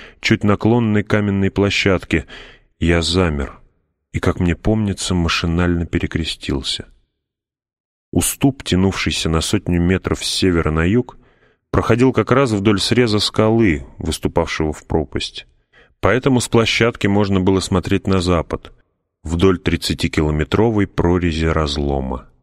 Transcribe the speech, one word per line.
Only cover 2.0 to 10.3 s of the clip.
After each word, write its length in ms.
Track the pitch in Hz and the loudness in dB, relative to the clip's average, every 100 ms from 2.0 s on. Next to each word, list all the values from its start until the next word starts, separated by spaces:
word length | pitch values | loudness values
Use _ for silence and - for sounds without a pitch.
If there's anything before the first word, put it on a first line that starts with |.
| - 82 - - - - _ - | -2 -4 -4 -18 -20 -20 _ -4
Я 220 | 82 85 | 0 0
замер 580 | 80 90 90 73 67 - _ _ _ _ _ | 0 0 0 -2 -8 -12 _ _ _ _ _
и, 80 | - | -4
как 200 | - - | -2 0
мне 160 | 90 82 | 0 0
помнится, 580 | - 110 104 92 - | 0 0 -2 -4 -2
машинально 720 | 90 82 - 87 85 87 85 82 | -2 0 -2 -2 0 0 0 -2
перекрестился. 1000 | 80 80 82 80 - - 69 64 - - _ _ _ _ _ _ _ _ _ _ _ - | -4 -4 -4 -6 -8 -6 -6 -4 -10 -10 _ _ _ _ _ _ _ _ _ _ _ -4
Уступ, 520 | - - - 143 135 | -2 -2 0 0 0
тянувшийся 680 | - 90 95 90 - - 82 | -2 2 2 0 -4 -2 0
на 120 | 80 | 0
сотню 400 | - 104 - 87 | 0 -2 0 2
метров 420 | 85 92 - - | 2 2 0 -4
с 40 | |
севера 440 | - | -4